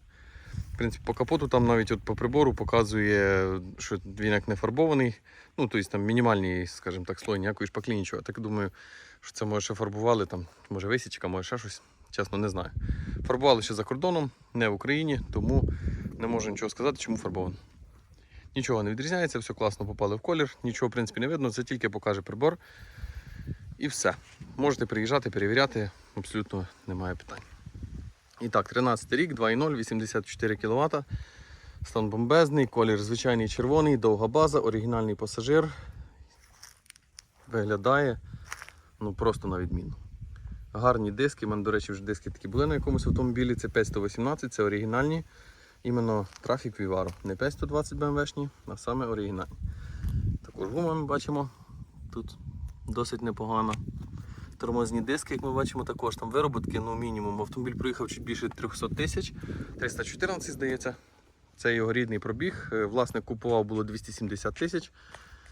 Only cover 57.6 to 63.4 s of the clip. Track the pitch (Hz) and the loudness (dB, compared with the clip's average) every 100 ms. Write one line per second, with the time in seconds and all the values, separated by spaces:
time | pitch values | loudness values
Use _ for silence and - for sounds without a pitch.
57.6 | 123 104 127 120 113 113 117 113 113 - | -4 -2 -2 -2 -4 -6 -6 -4 -4 -4
58.6 | 113 - 117 - 156 - - - - - | -8 -4 -4 -2 -2 -2 -4 -8 -8 -8
59.6 | - - - 120 110 120 185 175 - 135 | -8 -4 -4 -4 -6 -2 -2 -2 -6 -4
60.6 | 131 127 131 120 - _ _ _ _ - | -2 -2 -4 -8 -14 _ _ _ _ -2
61.6 | 120 117 110 120 117 107 113 117 180 - | 2 2 2 2 0 -2 -2 -2 -2 -4
62.6 | - 110 101 123 127 113 - 113 | -4 0 2 2 0 -2 -4 -4